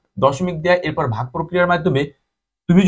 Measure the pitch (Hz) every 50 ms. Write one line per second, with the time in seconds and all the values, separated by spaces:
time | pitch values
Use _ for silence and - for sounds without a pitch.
0 | _ _ _ - 131 139 - - 185 180 165 156 156 175 180 180 151 156 151 165
1 | 151 127 110 113 123 - - - 165 - 175 180 175 175 175 165 156 185 127 135
2 | 147 156 - _ _ _ _ _ _ _ _ _ _ - 175 190 196